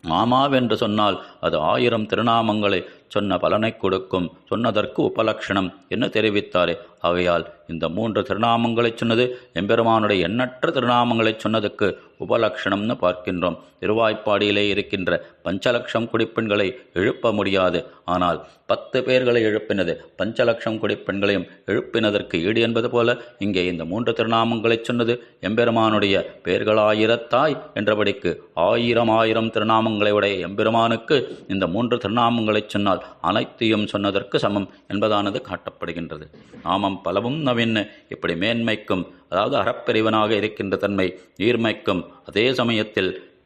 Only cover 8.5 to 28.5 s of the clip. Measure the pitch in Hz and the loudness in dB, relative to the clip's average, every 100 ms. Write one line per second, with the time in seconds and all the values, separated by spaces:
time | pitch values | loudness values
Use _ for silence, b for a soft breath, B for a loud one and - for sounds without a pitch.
8.5 | 117 117 113 117 113 117 113 123 B B | 2 2 2 0 0 0 2 0 B B
9.5 | 82 98 113 113 113 104 101 85 113 127 | -6 0 2 4 4 4 2 0 -2 -4
10.5 | - 165 135 120 120 120 113 113 110 107 | -2 -2 0 2 2 2 2 0 0 -2
11.5 | 110 104 - 101 - B _ 95 117 110 | 0 -2 0 -2 -2 B _ -2 0 0
12.5 | - 98 101 107 - 90 90 - 90 87 | -2 -2 -2 -2 0 0 -2 -4 -2 -2
13.5 | 82 B B 92 107 110 107 - 101 104 | -4 B B -2 2 2 0 0 2 2
14.5 | 101 104 98 101 98 90 87 B B - | 2 0 0 -2 -4 -2 -2 B B -6
15.5 | 95 135 120 120 117 113 113 113 - 113 | -2 0 0 -2 -4 -2 -2 -2 -2 0
16.5 | 104 95 - B 85 104 - 117 107 98 | 0 0 -4 B -2 0 0 -2 0 0
17.5 | 95 92 85 - B - 90 87 80 B | 2 2 0 -6 B -4 0 0 -2 B
18.5 | B _ - - 131 - 127 123 120 110 | B _ -4 -2 -4 2 2 4 2 2
19.5 | 107 - 104 87 76 B - 98 113 120 | 0 -2 -2 0 -4 B -6 -6 0 0
20.5 | 113 - 110 107 104 - 98 101 98 87 | 0 -4 -4 -4 -4 -4 -2 0 0 -4
21.5 | B - 107 - 120 107 104 92 85 87 | B -4 -4 -2 0 0 0 -2 -2 0
22.5 | 113 113 117 104 120 117 123 B B 101 | 2 0 0 0 2 2 0 B B -2
23.5 | 92 90 87 82 98 117 117 113 113 113 | 0 0 -2 -6 -4 -2 -2 0 2 2
24.5 | 117 110 113 - 120 117 120 - _ 95 | 0 0 0 0 -2 0 -2 -6 _ -4
25.5 | 110 117 113 110 107 101 95 - - - | 2 2 4 2 4 2 2 0 -8 -2
26.5 | 95 107 107 107 107 110 117 - 120 151 | 0 2 4 4 4 2 2 2 2 2
27.5 | 139 - - 107 107 104 98 90 78 - | -2 -8 -4 0 2 0 0 -4 -4 -8